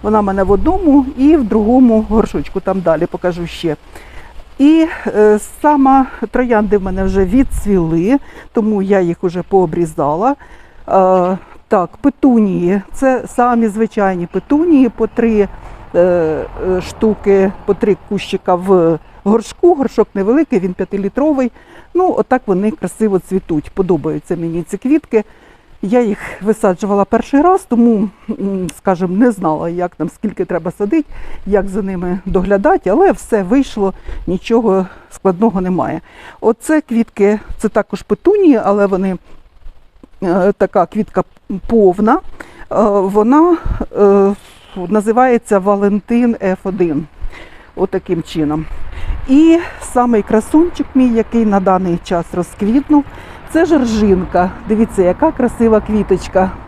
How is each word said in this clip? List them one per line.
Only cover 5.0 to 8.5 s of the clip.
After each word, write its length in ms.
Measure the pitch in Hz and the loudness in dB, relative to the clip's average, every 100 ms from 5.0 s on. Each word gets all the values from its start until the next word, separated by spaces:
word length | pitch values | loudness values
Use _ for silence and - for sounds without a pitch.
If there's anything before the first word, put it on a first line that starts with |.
| 226 | -4
е, 320 | 202 214 214 - - | 2 4 2 -2 -2
сама 440 | 302 294 269 269 262 - 220 | 2 4 4 4 2 -6 -4
троянди 480 | 247 247 220 214 208 | -2 0 0 2 -2
в 40 | |
мене 220 | 190 185 | -2 -4
вже 200 | 190 190 | -2 0
відцвіли, 960 | 180 240 277 - 202 196 165 165 190 277 - - - | 2 2 0 -2 0 0 0 0 0 0 -2 -20 -6